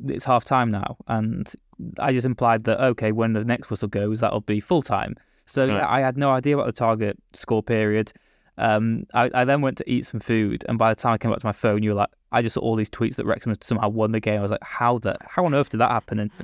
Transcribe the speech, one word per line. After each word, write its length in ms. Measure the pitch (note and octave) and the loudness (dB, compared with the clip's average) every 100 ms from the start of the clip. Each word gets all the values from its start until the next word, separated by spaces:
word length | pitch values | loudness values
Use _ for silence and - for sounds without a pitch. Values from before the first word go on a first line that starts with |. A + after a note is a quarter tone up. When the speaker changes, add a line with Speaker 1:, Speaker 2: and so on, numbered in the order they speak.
| C3+ | -6
Speaker 1:
it's 160 | - | -6
half 220 | - A#2+ - | 0 0 2
time 260 | C3 A#2+ | 0 2
now," 240 | G2+ - - - | 0 -4 -10 -4
and 440 | A2+ A2 - - - _ - F3 - | -2 0 -4 -8 -12 _ -14 -12 -4
I 140 | C#3+ | 0
just 120 | B2+ B2+ | 0 0
implied 380 | A#2 A#2+ A2 | 0 2 2
that, 180 | A#2 G2+ | 2 2
okay, 300 | B2+ A#2 G#2+ | 2 2 0
when 220 | A2 A2+ | 0 0
the 100 | A2 | 0
next 260 | A#2 A#2+ - | 0 -2 -2
whistle 200 | G#2+ G#2 | -6 -2
goes, 320 | G2+ G#2 A2 | -2 -2 0
that'll 200 | A2+ G#2 | 0 0
be 200 | G#2+ G#2+ | -2 -2
full 200 | - E3+ | 2 0
time. 340 | - G2+ G#2 A2 _ _ - | 2 -2 -2 -10 _ _ -8
So, 220 | C#3 C3 | 0 2
Speaker 2:
Right. 80 | G#2 | 2
Speaker 1:
yeah, 140 | G#2+ | 2
I 100 | C3 | 2
had 180 | C3 B2+ | 2 0
no 140 | C#3+ | 2
idea 240 | C3 C#3 C#3+ | 2 2 0
about 120 | A#2+ | -2
the 40 | |
target 460 | - A2+ A2 G#2 - _ | 0 0 2 0 -4 _
score 280 | - - A2+ | -16 -2 0
period. 520 | - A2+ G#2+ G#2+ G#2+ - _ _ _ - | 2 2 2 2 -2 -8 _ _ _ -2
Um, 480 | A2+ G#2+ A2+ A2+ G#2 | 2 2 2 -2 -2
I, 160 | A#2+ B2 | 0 2
I 120 | B2+ B2+ | 2 2
then 160 | C#3+ | 2
went 160 | C3+ - | 0 -4
to 100 | - | -2
eat 160 | B2 - | -2 -2
some 160 | A2+ | -8
food, 440 | - A2+ G#2 A#2+ - | 0 0 2 -2 -4
and 80 | A#2 | 2
by 120 | A2+ | 2
the 60 | A2 | 2
time 180 | B2 | 0
I 40 | A2 | 0
came 140 | A2+ | 0
back 100 | G2 | 0
to 40 | A2 | -2
my 60 | |
phone, 320 | - A2+ G#2 | 0 0 2
you 80 | G#2+ | 0
were 40 | G2+ | 0
like, 120 | G#2 _ - | -2 _ -2
I 100 | A#2+ | 0
just 120 | A#2 | 0
saw 80 | - | -2
all 140 | A#2 A2 | 0 0
these 140 | G#2+ | -2
tweets 260 | - A2+ - | -2 -2 -2
that 100 | A2 | -2
Wrexham 260 | A2 A#2 | -2 -2
had 120 | G#2 | -4
somehow 260 | - A2 G#2 | -2 0 0
won 220 | A2 G#2+ | 0 0
the 80 | A2 | 0
game. 180 | G#2+ G#2 | 0 0
I 20 | |
was 100 | G2+ | 0
like, 120 | G#2 | -4
"How 360 | - - A#2+ A#2+ | -6 -2 0 0
the, 180 | G2 - | -2 -6
how 240 | - - F3 | -4 0 2
on 80 | |
earth 160 | C#3+ C#3 | 2 0
did 80 | A2 | 2
that 140 | B2 | 2
happen?" 280 | A#2 - G#2+ | 2 -2 -4
And 120 | G#2 - | -4 -8